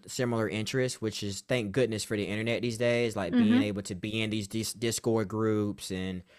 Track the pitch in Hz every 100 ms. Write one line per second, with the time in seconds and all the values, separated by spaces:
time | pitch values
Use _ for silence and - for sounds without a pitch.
0 | - - 123 117 107 101 107 131 127 -
1 | 110 - 101 98 - 127 104 101 120 107
2 | - 107 92 107 113 110 120 113 120 120
3 | 120 110 90 247 107 123 104 101 98 92
4 | 107 110 110 107 101 113 107 101 117 110
5 | 123 113 101 110 110 107 104 98 - 92
6 | 92 92 -